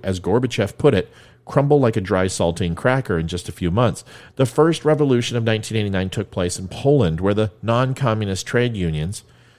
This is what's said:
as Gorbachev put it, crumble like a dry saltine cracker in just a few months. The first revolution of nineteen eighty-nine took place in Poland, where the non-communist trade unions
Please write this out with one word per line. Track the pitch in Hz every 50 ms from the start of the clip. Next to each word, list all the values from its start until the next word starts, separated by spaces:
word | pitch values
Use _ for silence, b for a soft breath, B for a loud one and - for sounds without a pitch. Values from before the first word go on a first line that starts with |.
| -
as | 95 95 90
Gorbachev | 87 90 101 123 127 120 - - 101 98 -
put | - - 143 113
it, | 95 90 B B B B B B B _
crumble | - - 143 147 143 151 147
like | 131 117 110
a | 110
dry | 95 90 104 92 92
saltine | 95 - - 95 85 85 - 98 85 85
cracker | - - 127 127 135 127 - 95
in | 82 80 82
just | 90 87 -
a | - -
few | - 92 85
months. | 82 117 127 110 - - B B B B B B B
The | - 131
first | 120 - - 151 165 160 - -
revolution | 151 151 147 151 139 127 120 117 - 120
of | 120 113
nineteen | 113 110 107 110 - 110
eighty-nine | 110 104 101 98 92 95 95
took | - 113 101 -
place | - 101 90 90 - -
in | 92
Poland, | 90 - - - 139 147 139 107 85 80 82
where | 95 101 104
the | 107 107 98 - -
non-communist | - 110 117 120 131 131 135 - 139 120 110 110 107 98 95 - -
trade | - - 120 123 123 113
unions | 98 90 82 78 76 78 90 104 - b b b b b b b